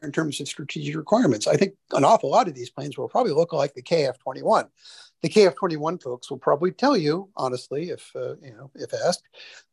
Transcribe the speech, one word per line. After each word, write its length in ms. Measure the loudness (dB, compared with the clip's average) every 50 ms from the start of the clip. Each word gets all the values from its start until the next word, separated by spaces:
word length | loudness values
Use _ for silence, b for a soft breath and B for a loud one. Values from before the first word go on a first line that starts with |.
| -12
in 80 | -6
terms 280 | -4 -2 -2 -2 -4 -8
of 80 | -10
strategic 480 | -10 -12 -12 -12 -10 -10 -8 -8 -8 -8
requirements. 520 | -6 -2 2 2 4 4 4 2 2 2
I 100 | 2 2
think 160 | 2 2 0 -2 _ _ -4
an 140 | 0 4 4
awful 240 | 6 6 4 4 2
lot 180 | 2 2 2
of 60 | 2 -2
these 160 | -10 -12 -14
planes 280 | -12 -12 -12 -10 -8
will 120 | -8 -8 -4
probably 240 | -2 0 0 0 2
look 180 | 0 0 0
like 220 | 0 -2 -2 -2 -4
the 80 | -8
K 240 | -4 0 0 2 2
F 140 | 0 -2 _
twenty-one. 480 | -10 -12 -10 -4 0 2 2 2 2 -2 _ B B B B B B B B B
The 80 | -4 2
K 180 | 6 6 6
F 80 | 6 4
twenty-one 420 | 2 -4 -4 -2 -2 -4 -4 -6 -6
folks 300 | -8 -10 -10 -10 -10 -12
will 80 | -10
probably 340 | -4 0 0 0 2 0 -4
tell 240 | -2 0 0 2 2
you, 340 | 2 2 0 -2 -2 -6 -10 -8
honestly, 540 | -6 -6 -4 -6 -6 -8 -8 -8 -6 -6 -8
if, 220 | -10 -12 -14 -14 -12
uh, 200 | -10 -10 -10 -10 -12
you 120 | -18 -20 -20
know, 180 | -20 -20 -20 -16
if 180 | -16 -12 -8 -6
asked, 300 | -2 -2 -2 -2 -2 _ _ B B B B B B B B